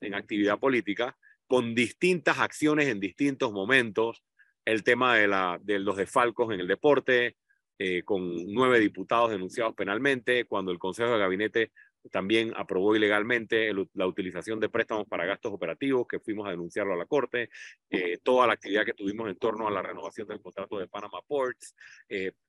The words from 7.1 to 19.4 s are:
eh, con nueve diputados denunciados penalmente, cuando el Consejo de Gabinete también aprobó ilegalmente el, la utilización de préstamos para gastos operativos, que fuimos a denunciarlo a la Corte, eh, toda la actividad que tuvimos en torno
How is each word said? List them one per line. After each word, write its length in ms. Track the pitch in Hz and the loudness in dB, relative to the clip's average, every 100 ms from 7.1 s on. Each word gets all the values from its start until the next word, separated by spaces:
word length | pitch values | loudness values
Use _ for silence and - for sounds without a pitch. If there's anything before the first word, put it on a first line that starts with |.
| 123 120 - _ _ _ - | 2 0 -6 _ _ _ -6
eh, 240 | 95 90 | -4 -2
con 500 | - 98 90 85 90 | -2 -2 -2 -6 -4
nueve 260 | 107 131 120 | 0 4 6
diputados 500 | 104 92 95 117 117 | 4 0 -2 0 2
denunciados 440 | 101 92 120 113 | 0 -6 -4 -4
penalmente, 680 | - 98 107 139 127 117 123 | -4 -4 0 0 0 0 -2
cuando 280 | 117 104 95 | 0 -2 -2
el 60 | 87 | -4
Consejo 340 | 95 92 117 | -4 -2 0
de 60 | 113 | 2
Gabinete 540 | 95 95 107 117 110 - - _ - | 2 0 0 0 -2 -4 -20 _ -8
también 420 | 98 95 113 113 101 | -4 2 2 2 -4
aprobó 400 | 95 92 101 110 | -2 0 4 4
ilegalmente 720 | 104 104 110 120 104 113 110 | 4 2 2 -2 0 0 0
el, 200 | 98 90 | -2 -4
la 120 | 98 92 | -2 -4
utilización 540 | 90 92 87 107 110 | -2 -6 -8 -8 -4
de 80 | 107 | -2
préstamos 380 | 113 113 110 101 | -2 -2 -4 -4
para 200 | 87 87 | -4 -4
gastos 260 | 98 113 | -4 -6
operativos, 540 | 98 87 80 139 131 120 | -6 -6 -4 0 0 0
que 120 | 98 | -6
fuimos 260 | - 104 101 | -6 -8 -6
a 40 | |
denunciarlo 440 | 87 85 110 98 | -8 -6 -4 -2
a 20 | 87 | -2
la 100 | 85 | 0
Corte, 440 | 147 120 123 113 - - - _ | 0 0 -2 -6 -10 -20 -20 _
eh, 280 | 95 90 87 | -4 -2 -2
toda 240 | - 127 120 | 2 4 4
la 80 | |
actividad 300 | 104 - 101 | 2 0 0
que 100 | 107 | 0
tuvimos 340 | - 101 107 113 | -4 -6 -4 -6
en 80 | |
torno 320 | 92 | -4